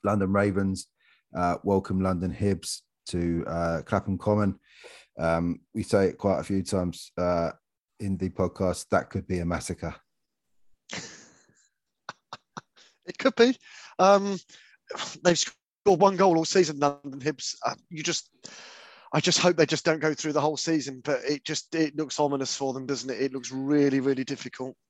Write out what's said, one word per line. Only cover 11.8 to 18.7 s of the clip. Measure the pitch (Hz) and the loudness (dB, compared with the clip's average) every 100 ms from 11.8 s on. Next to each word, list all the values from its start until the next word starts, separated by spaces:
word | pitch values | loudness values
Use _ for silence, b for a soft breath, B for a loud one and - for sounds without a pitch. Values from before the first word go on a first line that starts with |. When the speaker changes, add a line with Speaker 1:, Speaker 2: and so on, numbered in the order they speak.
| _ _ - - _ - _ - _ _ b b - | _ _ -20 -20 _ -20 _ -20 _ _ b b -16
Speaker 2:
It | - | -2
could | 269 - | -2 4
be. | 240 254 B B B B | 4 4 B B B B
Um, | 185 202 202 190 - b b b _ - - - | 6 6 4 -6 -10 b b b _ -10 -10 0
they've | 180 170 | 2 2
scored | - - _ _ - 175 | 0 -8 _ _ 4 6
one | 196 185 | 6 6
goal | 196 165 | 4 4
all | |
season, | 160 190 156 143 | 2 2 2 2
London | 143 143 143 135 | 0 0 -10 -6
Hibs. | 131 143 - - | -4 -4 -8 -6
Uh, | 120 135 _ | -6 -6 _
you | 156 | -8
just, | 160 160 - _ B B B | -4 -4 -8 _ B B B